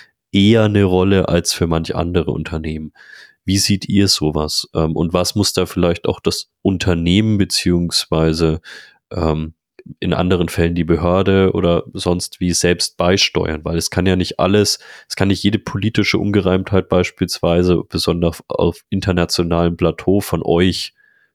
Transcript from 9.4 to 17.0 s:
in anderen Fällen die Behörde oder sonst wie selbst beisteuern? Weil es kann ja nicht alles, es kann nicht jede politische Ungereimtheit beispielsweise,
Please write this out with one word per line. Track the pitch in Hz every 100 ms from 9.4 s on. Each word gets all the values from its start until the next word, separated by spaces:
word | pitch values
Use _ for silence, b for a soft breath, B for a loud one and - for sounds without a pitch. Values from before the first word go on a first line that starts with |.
| 80 - _ _ - -
in | 90
anderen | 85 90 90 85
Fällen | - 85 87
die | 80
Behörde | 82 87 92 95 98 95
oder | 92 87 85 -
sonst | 95 90 87 - -
wie | 90
selbst | 85 87 87 - -
beisteuern? | 87 98 - - 82 78 80
Weil | 82
es | -
kann | - 95
ja | 92
nicht | 90 -
alles, | 90 104 101 - B B B
es | -
kann | 98
nicht | 95
jede | 104 104
politische | - 101 107 - 101 -
Ungereimtheit | 101 104 92 92 92 95 -
beispielsweise, | 92